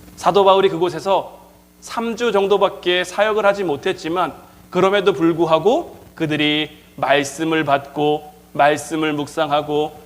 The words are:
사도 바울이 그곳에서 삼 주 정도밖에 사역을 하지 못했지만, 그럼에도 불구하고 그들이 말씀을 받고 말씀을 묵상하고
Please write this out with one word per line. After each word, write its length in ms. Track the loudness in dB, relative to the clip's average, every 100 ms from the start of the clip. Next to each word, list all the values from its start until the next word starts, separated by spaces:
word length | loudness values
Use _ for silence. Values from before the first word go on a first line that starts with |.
| -20
사도 300 | -4 0 4
바울이 240 | 6 4 4
그곳에서 720 | 2 -2 -2 -2 -2 -2 -12 -20 _ _ _
삼 340 | -12 -6 -6
주 160 | -4 -2
정도밖에 720 | 0 2 2 2 0 -2 -2
사역을 420 | -2 -2 0 0 0
하지 180 | 0
못했지만, 680 | -2 -4 -4 -4 -4 -4 -4 -6 -20 -20 -8
그럼에도 460 | 0 2 2 2
불구하고 840 | 2 2 2 2 2 2 2 -2 -12 -18
그들이 600 | -6 -4 0 0 0 -4 -10 -20 -4
말씀을 680 | 0 2 0 -4 -2 0
받고 640 | 0 0 -2 -2 0 0 -4 -20 -8
말씀을 600 | 0 2 2 -2 -4 -2
묵상하고 840 | -4 -6 -4 -2 -2 -2 -2 -2 -6